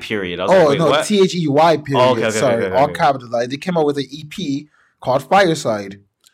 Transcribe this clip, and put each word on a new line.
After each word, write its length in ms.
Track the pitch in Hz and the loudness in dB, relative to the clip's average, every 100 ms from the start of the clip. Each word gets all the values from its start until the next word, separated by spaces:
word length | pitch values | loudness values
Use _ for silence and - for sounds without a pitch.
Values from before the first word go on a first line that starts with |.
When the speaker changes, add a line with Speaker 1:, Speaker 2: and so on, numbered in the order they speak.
Speaker 1:
period. 380 | - 107 90 87 | -6 -6 -6 -4
I 40 | |
was 80 | 92 | 2
Speaker 2:
Oh, 60 | 190 | 4
Speaker 1:
like, 100 | 151 | 4
"Wait, 100 | 156 | 2
Speaker 2:
no, 120 | 156 | 2
Speaker 1:
what?" 160 | 147 151 | 0 0
Speaker 2:
T 140 | 208 | 2
H 140 | 190 | 2
E 140 | 175 151 | 0 0
Y 280 | 139 165 147 | 2 4 2
period. 240 | 139 131 | 0 2
Speaker 1:
Oh, 100 | 127 | 2
okay, 140 | 117 113 | 2 0
okay, 120 | 107 | 0
Speaker 2:
Sorry, 160 | 123 117 | 0 0
Speaker 1:
okay, 100 | 95 | 0
okay, 100 | 123 | 0
Speaker 2:
all 80 | |
Speaker 1:
okay. 100 | 151 | 0
Speaker 2:
capitalized. 560 | 175 156 131 117 117 123 | 2 0 0 -4 -4 -4
They 60 | 147 | -6
came 200 | 190 175 | -4 0
out 80 | |
with 140 | 147 143 | 0 -2
an 80 | 131 | -6
E 140 | 151 | -12
P 440 | 151 - 151 139 147 _ _ _ | -14 -8 -6 -6 -8 _ _ _
called 280 | 131 131 - | -2 -2 2
Fireside. 720 | 190 185 151 127 104 98 98 _ _ _ | 2 4 0 -4 -4 -8 -16 _ _ _